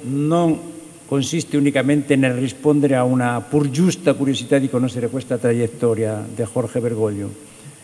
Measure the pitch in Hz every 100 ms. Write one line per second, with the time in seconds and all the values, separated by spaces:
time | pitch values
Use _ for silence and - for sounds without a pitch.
0 | 123 139 147 170 170 156 - - - -
1 | - 139 131 165 143 147 143 139 127 147
2 | 143 139 131 123 131 - 151 147 139 131
3 | 127 127 123 120 113 147 143 131 180 -
4 | - 127 139 131 120 139 131 123 127 127
5 | 117 131 - 123 120 117 113 - 120 110
6 | 110 107 107 104 110 131 113 131 117 110
7 | 110 101 98 - - - 147 -